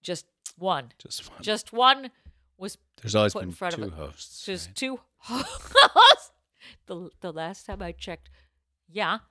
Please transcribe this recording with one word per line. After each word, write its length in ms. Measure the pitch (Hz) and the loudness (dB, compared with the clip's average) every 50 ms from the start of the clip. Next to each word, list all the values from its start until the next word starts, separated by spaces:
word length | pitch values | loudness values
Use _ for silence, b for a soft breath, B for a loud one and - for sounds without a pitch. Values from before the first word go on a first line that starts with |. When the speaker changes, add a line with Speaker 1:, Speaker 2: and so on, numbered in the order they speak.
Speaker 1:
Just 240 | _ - 180 160 - _ _ _ _ - - _ | _ -10 -10 -10 -10 _ _ _ _ -20 -16 _
one. 340 | 175 190 175 143 127 117 _ _ | -2 -2 -2 -2 -4 -10 _ _
Speaker 2:
Just 280 | - - - - - - | -16 -14 -14 -14 -14 -16
one. 100 | - - | -20 -10
Speaker 1:
Just 300 | - - 214 220 - - | -4 -4 -4 -4 -4 -8
one 380 | - 233 247 262 269 269 269 254 _ _ _ - _ _ _ _ _ _ | 0 4 6 6 6 4 0 -14 _ _ _ -20 _ _ _ _ _ _
was 180 | 185 202 - _ _ _ _ _ | -12 -12 -12 _ _ _ _ _
Speaker 2:
There's 140 | - 107 98 | -8 0 2
always 180 | 107 107 104 | 4 4 4
Speaker 1:
put 120 | - 107 92 | 0 -2 -8
in 40 | 90 | -8
Speaker 2:
been 80 | 87 | -8
Speaker 1:
front 180 | - 190 180 170 - | -6 -6 -6 -6 -6
of 20 | |
Speaker 2:
two 60 | 101 | -8
Speaker 1:
it. 60 | 101 82 | -10 -10
Speaker 2:
hosts, 500 | 78 76 71 73 - - - - - - | -10 -12 -12 -12 -16 -20 -18 -18 -16 -10
Speaker 1:
Just 220 | - 190 - 82 | -10 -8 -10 -10
Speaker 2:
right? 100 | 87 95 | -12 -8
Speaker 1:
two 240 | - 269 262 262 240 _ _ | -6 -6 -6 -6 -8 _ _
<laughs> 60 | _ _ | _ _
hosts. 1120 | _ - 233 254 269 415 508 - - - - 539 539 - - - 466 539 605 - - - _ _ _ _ b b b b b b _ | _ -8 -6 -6 -6 -6 -10 -14 -14 0 4 4 4 6 8 8 10 10 8 6 2 -20 _ _ _ _ b b b b b b _
The, 240 | - 190 170 180 170 _ _ | -14 -12 -12 -12 -16 _ _
the 100 | - 180 | -12 -12
last 320 | 156 160 160 165 190 - - | -8 -8 -8 -8 -10 -12 -12
time 160 | - 196 - | -14 -12 -10
I 120 | - 170 | -10 -12
checked, 360 | 165 - - - 170 - _ - - _ _ _ _ _ _ _ _ _ _ _ | -10 -12 -12 -12 -12 -14 _ -20 -20 _ _ _ _ _ _ _ _ _ _ _
yeah. 300 | 160 202 208 165 190 226 _ _ | _ -2 -2 -2 -2 -4 _ _